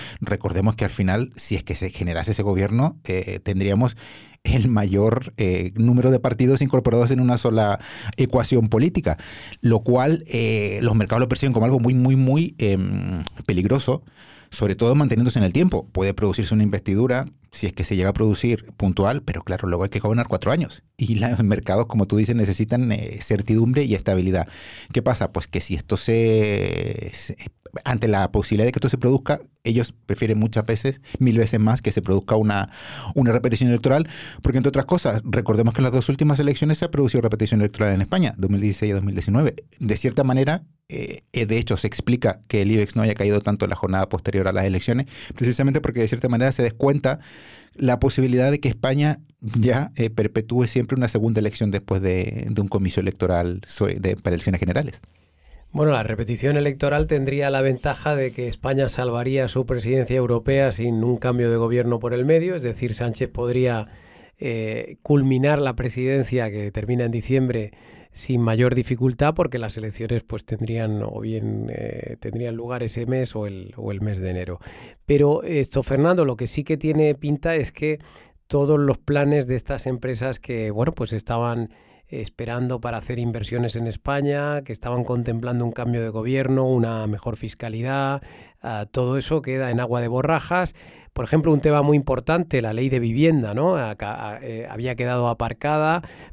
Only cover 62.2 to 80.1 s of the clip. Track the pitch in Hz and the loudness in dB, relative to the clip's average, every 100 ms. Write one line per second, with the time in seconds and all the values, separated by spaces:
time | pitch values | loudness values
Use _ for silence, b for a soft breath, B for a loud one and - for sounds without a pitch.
62.2 | 135 160 175 180 123 - 120 110 120 110 | 2 2 2 -2 -4 -4 -6 -4 -4 -4
63.2 | 127 - 120 123 127 113 110 B B B | -6 -4 -2 0 0 -2 -6 B B B
64.2 | B _ 127 113 110 110 - - - 143 | B _ -8 -6 -6 -6 -10 -10 2 2
65.2 | 135 131 143 147 135 120 123 123 127 139 | 4 2 2 2 0 -2 -4 -2 0 0
66.2 | 120 127 110 104 101 107 107 123 117 117 | 0 0 -2 -4 -6 -6 -2 0 0 -2
67.2 | 113 131 127 117 104 B B B B - | 0 0 2 -2 -6 B B B B -14
68.2 | - 120 117 113 123 123 120 120 131 120 | -2 0 2 4 2 2 -2 0 0 2
69.2 | 147 160 151 123 113 113 110 - 113 117 | 0 2 -2 -2 -8 -8 -10 -8 -4 -4
70.2 | - 110 - 107 113 113 110 107 107 104 | -4 -10 -8 -6 -4 -2 -2 -2 -4 -6
71.2 | 110 110 107 107 - - - - - 113 | -6 -4 -4 -4 -6 -8 -8 -8 -10 -10
72.2 | 110 113 120 113 120 123 117 120 117 131 | -8 -6 -6 -6 -8 -6 -6 -4 -2 -2
73.2 | 127 110 104 95 92 - 107 98 104 95 | -2 -4 -8 -8 -14 -10 -8 -4 -4 -2
74.2 | 92 90 90 85 B B B B - 143 | -4 -4 -6 -10 B B B B 0 4
75.2 | 143 151 165 156 131 139 - 135 160 180 | 4 2 0 -2 -2 -2 -2 2 2 4
76.2 | 139 117 120 151 143 151 156 151 151 147 | 2 -2 -6 -6 -4 -2 0 2 2 0
77.2 | 147 147 165 165 127 - 151 151 B B | -2 -2 -2 -2 -4 -4 -4 -4 B B
78.2 | B B _ 143 143 151 143 - - 143 | B B _ 0 4 4 4 0 0 2
79.2 | 143 147 123 127 - 139 131 127 127 | 4 2 2 -4 -4 -6 -4 -4 -4